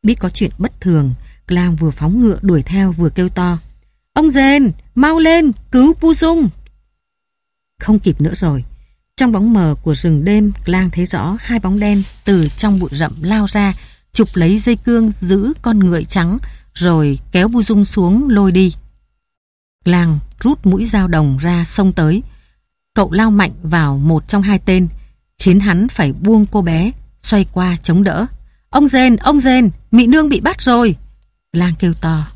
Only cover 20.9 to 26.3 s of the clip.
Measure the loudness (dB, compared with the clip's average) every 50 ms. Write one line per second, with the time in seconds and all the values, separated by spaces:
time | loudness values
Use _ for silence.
20.9 | -2 -2 0 0 0 0 0 0 -2 -2 -2 -2 -2 -2 -2 -2 -2 0 0 0
21.9 | 0 0 0 0 0 -2 -4 -8 -20 _ _ _ _ _ _ _ _ _ _ _
22.9 | _ -2 -2 0 0 0 2 2 2 2 0 0 -4 -8 -6 -2 0 0 0 0
23.9 | 0 0 0 2 0 0 -2 -2 -2 -2 0 0 0 -2 0 0 0 0 0 -2
24.9 | -4 -12 -20 _ _ _ _ _ _ _ 2 2 4 4 2 2 0 0 -2 -2
25.9 | -2 -2 -4 -4 -4 -2 0 2